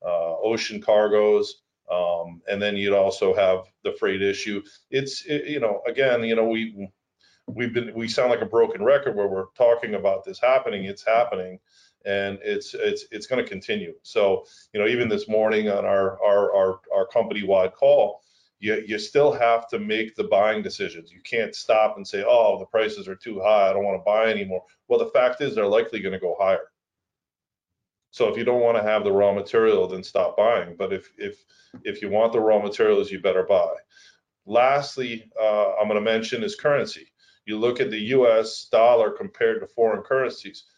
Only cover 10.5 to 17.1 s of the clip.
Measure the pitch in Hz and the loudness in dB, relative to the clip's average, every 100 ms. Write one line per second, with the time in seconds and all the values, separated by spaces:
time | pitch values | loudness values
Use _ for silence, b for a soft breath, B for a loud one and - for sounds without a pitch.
10.5 | 131 117 101 95 98 - 113 120 95 92 | 2 0 -6 -8 -6 0 2 2 -2 -8
11.5 | 92 b b b b 101 98 98 98 104 | -14 b b b b -6 -4 -4 -6 -6
12.5 | 101 - - 107 101 - 110 - 127 117 | -6 -6 -4 -2 -2 -8 -14 -4 -4 -4
13.5 | 95 - 107 87 - - 113 101 92 B | -8 -6 -6 -6 -14 -6 0 2 0 B
14.5 | B B 104 107 123 113 104 107 107 110 | B B -2 0 0 0 -2 -2 0 2
15.5 | 107 107 101 92 98 95 98 104 101 98 | 2 0 0 2 2 0 0 2 4 4
16.5 | 98 95 92 - 98 95 | 2 2 -2 -4 -2 0